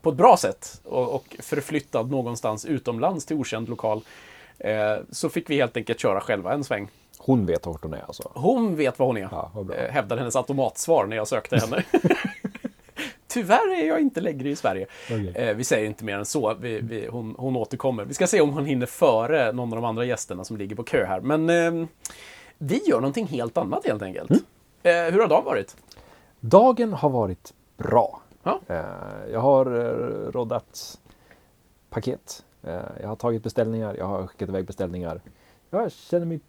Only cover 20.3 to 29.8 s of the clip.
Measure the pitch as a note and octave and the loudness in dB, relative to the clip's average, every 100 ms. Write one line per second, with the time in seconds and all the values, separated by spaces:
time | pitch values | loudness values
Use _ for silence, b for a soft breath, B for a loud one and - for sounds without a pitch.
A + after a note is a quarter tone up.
20.3 | F#2 F#2+ A2 G2+ G#2+ A#2 C#3 - B2 B2+ | -10 -8 -8 -8 -8 0 0 2 -2 0
21.3 | D#3 D#3+ E3+ E3+ E3 E3 _ B B B | 2 4 4 2 0 -6 _ B B B
22.3 | B B B C#3 A3+ G4+ A#2 C3+ A#3 F#3+ | B B B -2 0 2 2 2 -2 -4
23.3 | C3 A#2 E3+ F#2+ - - A2 F#2+ - - | -2 -2 -2 -2 -2 -2 -2 -4 -8 2
24.3 | D#3+ - _ _ _ F3 E3+ E3 F#3 G#3+ | 2 2 _ _ _ 2 4 4 4 6
25.3 | A3 D3 G#2+ F#2+ - _ b b b b | 4 4 -2 -4 -14 _ b b b b
26.3 | b A#2 F3+ B3+ B3 A#3 E3 D3+ B2+ G2+ | b 8 8 10 6 0 0 2 2 0
27.3 | F2+ - _ _ _ - A#2+ A2 - - | -2 -10 _ _ _ 4 4 4 -4 -20
28.3 | _ - F#4+ - E3+ - F2+ G2 G2+ G#2 | _ -4 -4 -4 -6 -4 -10 -12 -12 -6
29.3 | A2+ C3 C3+ C3 A#2+ | 0 6 6 6 2